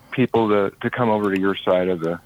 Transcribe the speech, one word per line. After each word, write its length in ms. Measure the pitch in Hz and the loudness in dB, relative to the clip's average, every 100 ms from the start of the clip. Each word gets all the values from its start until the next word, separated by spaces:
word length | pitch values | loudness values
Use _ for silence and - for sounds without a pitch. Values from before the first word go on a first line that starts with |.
| - | -6
people 380 | - 123 117 110 | -2 0 2 2
to, 260 | 104 98 - | 2 0 -4
to 80 | 120 | -6
come 200 | - 120 | -2 0
over 240 | 107 104 | 0 0
to 60 | 95 | 0
your 160 | 98 92 | 0 -2
side 340 | - 92 92 | 0 0 2
of 100 | 90 | -2
the, 200 | 82 85 | -4 -6